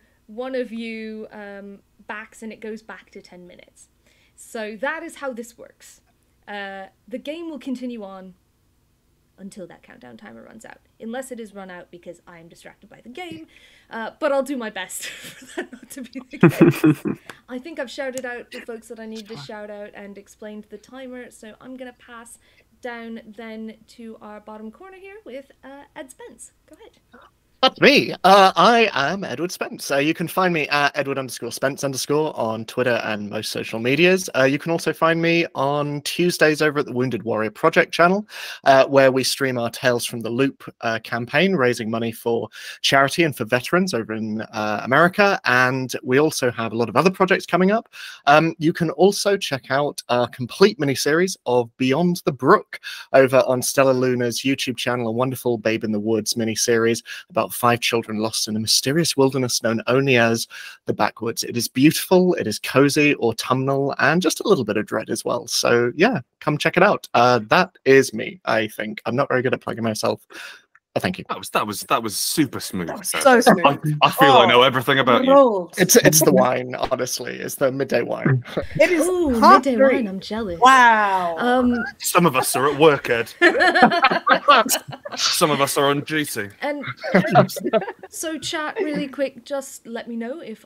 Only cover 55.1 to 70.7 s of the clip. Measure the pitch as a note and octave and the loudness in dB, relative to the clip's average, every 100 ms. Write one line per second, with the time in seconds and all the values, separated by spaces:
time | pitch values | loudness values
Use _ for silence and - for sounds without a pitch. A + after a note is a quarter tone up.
55.1 | A2+ C3 B2+ B2 A#2 A2 A2 A2 G#2 G#2+ | -2 -2 -2 -4 -2 -2 -2 -2 -2 0
56.1 | A2 G#2+ A#2+ A2 G#2 - A2+ A2+ A#2 - | -2 -2 -4 -4 -2 0 2 2 0 -6
57.1 | - - A#2 F#2+ - A#2+ A#2 - A#2 A2 | -18 -6 -4 -4 0 0 0 0 -2 -4
58.1 | G#2+ A2 - - G#2+ A2 - C3 D#3+ D#3 | -4 -4 -4 -4 -4 0 0 0 0 0
59.1 | C3+ C3+ C3 B2 - A2+ A2+ - C3 C#3 | 2 0 2 -4 -2 -2 -2 0 0 4
60.1 | A#2+ A#2 A#2 - - - - - A#2 G#2+ | 4 4 0 -4 -12 -18 -14 -8 -2 -2
61.1 | - A2+ - - A#2 - B2+ D3+ - - | -2 -8 -6 -6 -6 -4 4 4 4 2
62.1 | F#3 F3+ E3 A2 - - C3 C#3+ D3+ D3 | 4 4 0 -2 -6 0 2 4 4 2
63.1 | - A2+ A#2 - C3 C3+ C#3 C#3 - B2+ | 2 -2 -2 -2 -2 0 -2 -2 0 2
64.1 | E3+ D#4 - - E3 A2 G#2+ G#2 A2+ A2 | 2 0 -2 0 0 0 -4 -2 -6 -4
65.1 | A#2+ B2 A#2+ A#2 - B2+ A#2+ A#2+ D3 A3+ | -6 -4 -6 -4 -2 2 2 0 2 0
66.1 | F3 - _ D3+ D3 D#3+ F3 G3+ C#3 - | 0 -8 _ -6 -2 0 2 2 2 -2
67.1 | A#2+ B2 A#2+ G#2+ E3 F#3 _ C3 C3+ C3 | 2 4 2 2 2 2 _ 6 6 6
68.1 | A2 A2+ - - A2+ A2 - G#2+ G#2+ - | -4 -10 -8 -2 -2 -2 -8 -10 -8 -6
69.1 | B2 C3+ B2+ B2+ A#2 A#2+ A2+ A2+ G#2+ A2+ | -2 0 0 -2 -4 -6 -6 -4 -2 -4
70.1 | A2 _ - - - _ | -4 _ -20 -18 -20 _